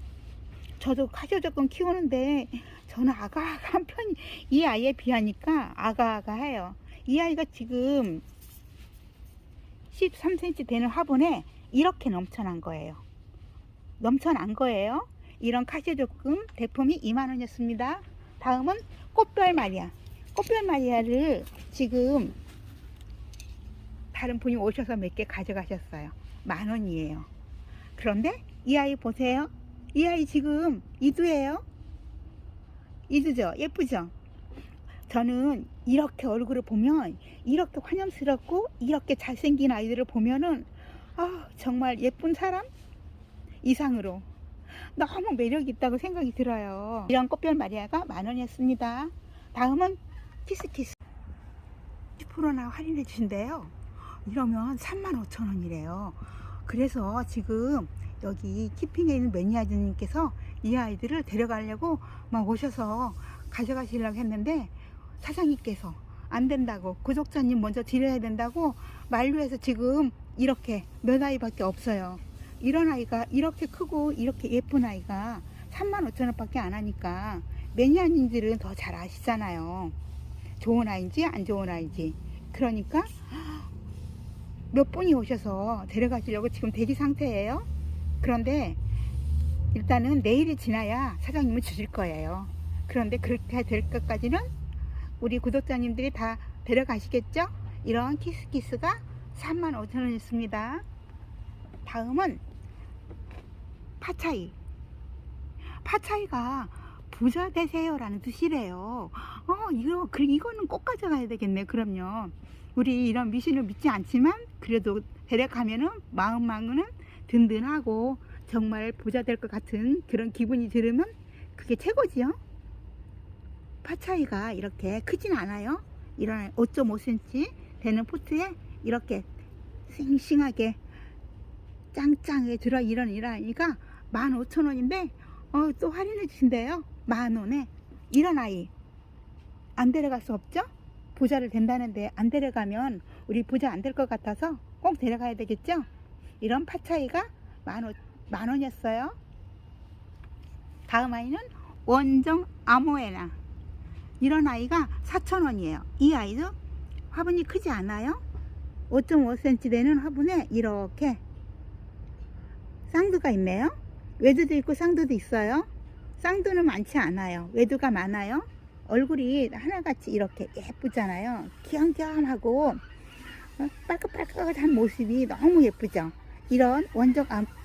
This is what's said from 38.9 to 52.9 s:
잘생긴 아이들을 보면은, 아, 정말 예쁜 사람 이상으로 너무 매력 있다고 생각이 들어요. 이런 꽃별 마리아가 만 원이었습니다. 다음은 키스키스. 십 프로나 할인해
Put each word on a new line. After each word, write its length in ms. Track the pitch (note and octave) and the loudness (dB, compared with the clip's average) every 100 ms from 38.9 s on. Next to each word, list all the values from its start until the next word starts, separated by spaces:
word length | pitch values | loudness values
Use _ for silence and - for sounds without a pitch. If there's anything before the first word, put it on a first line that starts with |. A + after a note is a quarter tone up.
| D4+ - C4+ | 2 2 -2
잘생긴 560 | - B3 D4 C#4+ C4+ | -2 0 4 6 6
아이들을 320 | A3+ A3+ A#3+ | 4 2 0
보면은, 600 | B3+ A#3 A3+ C4+ F4 C#4+ - - - - - - | 0 2 4 4 2 0 -2 -16 -18 -18 -10 -4
아, 320 | F4 F4+ - - | -4 -4 -10 -6
정말 420 | C4 B3 B3+ A#3+ | -2 0 2 2
예쁜 320 | B3+ - D#4+ | 2 2 0
사람 320 | D#4+ F#4+ F#4 B4 - - - - - - - - - | 2 2 0 -4 -14 -18 -18 -18 -18 -20 -18 -16 -2
이상으로 580 | B3+ B3+ C#4+ A#3+ G3 F#3 - - - - - - - - | 2 2 2 0 -2 -8 -12 -16 -18 -18 -18 -16 -6 -2
너무 340 | F#3+ G4 G4+ B3+ | 0 0 0 2
매력 320 | A#3+ D4 C#4 | 2 2 0
있다고 280 | A3 B3+ B3 | 0 0 0
생각이 360 | F#4+ F4 C4 | -2 -2 0
들어요. 720 | - B3+ A3 G3+ G3 G#3 A3+ F#3+ | 0 0 0 -4 -6 -6 -4 4
이런 200 | B3+ B3+ | 4 4
꽃별 260 | G4+ D#4+ D4 | 2 2 2
마리아가 480 | G3 G#3+ G#3 D#4+ | 0 -4 -2 -4
만 220 | F4 F#3+ G3 | -2 -6 -4
원이었습니다. 800 | B3 A#3+ - B3+ B3+ B3 A#3+ D#4 - - - - | -4 -6 0 2 2 0 -4 -6 -8 -16 -20 -8
다음은 440 | - B3+ C#4+ F#4 F#4+ - - - - - | 2 4 6 4 0 -10 -14 -14 -10 -6
키스키스. 480 | F#4+ E4 - B3 - - - - - - - - - - - - - | -6 -6 -6 -8 -10 -16 -16 -14 -14 -16 -18 -18 -18 -16 -14 -14 -14
십 100 | - | -10
프로나 400 | - D4+ C4 A#3+ | 0 2 2 -2
할인해 380 | C4+ D#4+ | -6 -4